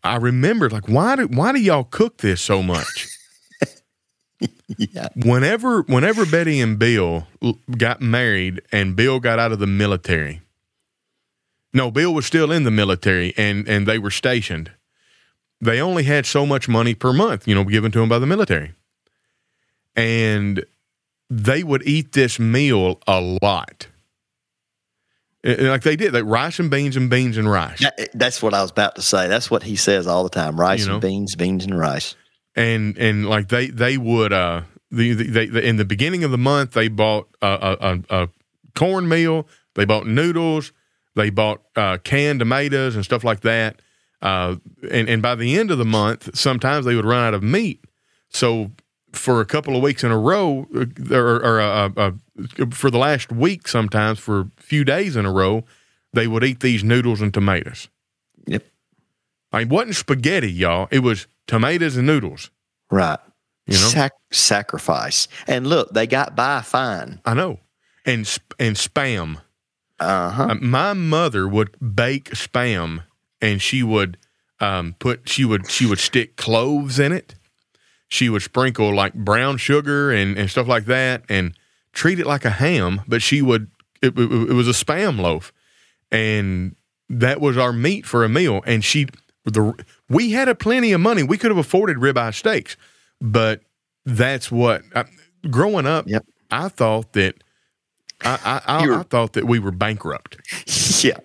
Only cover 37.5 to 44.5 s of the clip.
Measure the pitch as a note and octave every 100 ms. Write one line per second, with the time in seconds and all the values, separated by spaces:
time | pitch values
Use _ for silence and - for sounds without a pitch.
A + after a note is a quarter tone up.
37.5 | G2 F#2+ F#2+ G2 F2+ F2 G2 F2 _ _
38.5 | _ _ - E3+ F#3+ F3+ E3 E3 D#3+ D3+
39.5 | _ _ - G2+ G#2+ A2+ A2+ E3 E3 E3
40.5 | D#3 C#3+ _ _ _ _ - G#2+ G2 G#2+
41.5 | G#2+ _ - G2+ F#2 - C#3 D3 C#3 A#2
42.5 | C3 C#3+ C#3 C3 A2 F#2+ B2 A#2 G#2+ A2+
43.5 | A2+ A2 - _ _ _ _ G2+ F#2+ F2+